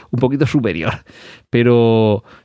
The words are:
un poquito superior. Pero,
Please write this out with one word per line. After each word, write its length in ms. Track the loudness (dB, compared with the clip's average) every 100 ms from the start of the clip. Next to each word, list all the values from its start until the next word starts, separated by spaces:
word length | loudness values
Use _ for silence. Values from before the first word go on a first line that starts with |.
| -10
un 100 | -4
poquito 280 | -2 -2 -2
superior. 460 | -2 -2 -4 -6 -8 -12 -20 -20 -20 _
Pero, 720 | 0 2 2 2 2 2 -2 -6 -20